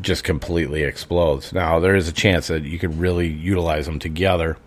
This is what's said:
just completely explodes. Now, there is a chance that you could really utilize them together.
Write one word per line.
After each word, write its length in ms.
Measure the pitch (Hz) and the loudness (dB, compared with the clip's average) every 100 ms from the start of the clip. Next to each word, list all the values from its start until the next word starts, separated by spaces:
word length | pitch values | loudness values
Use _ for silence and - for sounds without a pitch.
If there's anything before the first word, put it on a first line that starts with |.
just 220 | 95 90 | -2 -2
completely 580 | - 76 - 85 71 76 | 0 -4 -2 -2 0 -2
explodes. 720 | 71 - - 87 85 69 - | -2 -4 -2 2 2 2 -2
Now, 260 | 92 82 82 | -2 2 2
there 160 | 92 98 | 4 4
is 120 | 82 | 2
a 40 | |
chance 360 | 80 107 85 - | 2 2 2 2
that 160 | 80 | -4
you 160 | 71 85 | -4 -4
could 180 | 90 78 | -4 0
really 300 | 90 87 85 | 0 0 0
utilize 580 | 76 87 92 82 78 76 | -2 -2 0 0 -2 -2
them 140 | 76 | -6
together. 580 | 85 80 95 90 82 80 | -6 -2 2 2 0 -4